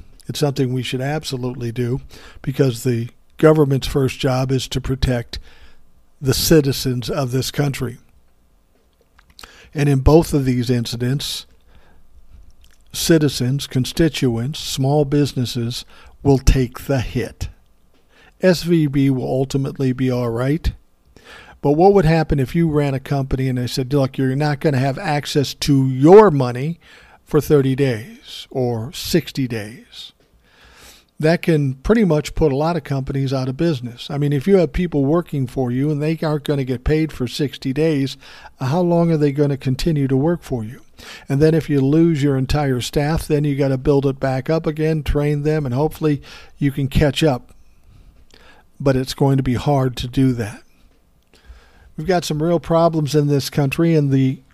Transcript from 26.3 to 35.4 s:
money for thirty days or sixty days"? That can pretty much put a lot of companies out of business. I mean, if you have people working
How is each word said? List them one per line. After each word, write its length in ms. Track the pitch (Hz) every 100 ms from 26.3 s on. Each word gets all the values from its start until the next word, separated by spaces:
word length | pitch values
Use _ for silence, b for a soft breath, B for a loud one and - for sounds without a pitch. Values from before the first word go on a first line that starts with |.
money 480 | 143 123 120 147 170 B B B B
for 160 | - 156
thirty 340 | - 147 135
days 720 | 131 139 110 131 233 - - -
or 420 | 135 123 117 113
sixty 560 | - - 170 - - 127
days"? 640 | 113 104 135 247 - - _ _ _ B B B B B B B -
That 200 | 151 170
can 340 | - 156 139
pretty 300 | 127 - 226
much 300 | 196 151 147
put 160 | - 160
a 60 | 135
lot 180 | 156
of 80 | 170
companies 500 | - 139 135 135 135
out 160 | 135 131
of 80 | 131
business. 540 | 170 143 120 117 -
I 80 | 147
mean, 140 | 147
if 160 | 143 156
you 80 | 196
have 160 | 160
people 320 | - 180 151
working 420 | 139 170 165 147